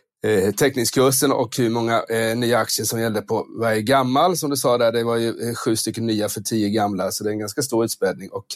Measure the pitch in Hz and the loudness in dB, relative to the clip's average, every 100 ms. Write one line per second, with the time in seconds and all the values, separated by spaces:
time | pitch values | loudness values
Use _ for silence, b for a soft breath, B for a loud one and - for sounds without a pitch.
0 | B _ 107 107 95 101 143 - 120 - | B _ 0 2 2 2 0 0 0 2
1 | 131 135 143 127 123 - 117 117 117 117 | 4 4 2 2 -2 0 0 0 0 0
2 | - 113 113 113 120 117 113 - 107 117 | 0 0 0 0 2 2 0 -2 -2 -2
3 | 113 107 101 110 - 101 117 110 107 135 | -2 -2 -2 -4 -4 -4 0 0 2 2
4 | 127 135 175 170 151 139 139 123 117 117 | 2 2 2 2 -2 0 2 4 4 2
5 | 117 117 117 - 117 117 - 110 - 110 | 0 0 0 -2 -6 -4 -2 -2 -2 -4
6 | 113 107 104 - 101 113 101 107 104 98 | -2 0 -2 -4 -4 -2 0 0 0 -2
7 | 95 - 104 107 107 - 135 113 113 - | -4 -4 -4 -4 -6 -6 -2 0 0 0
8 | 95 92 95 98 - | -2 -2 -8 -12 -12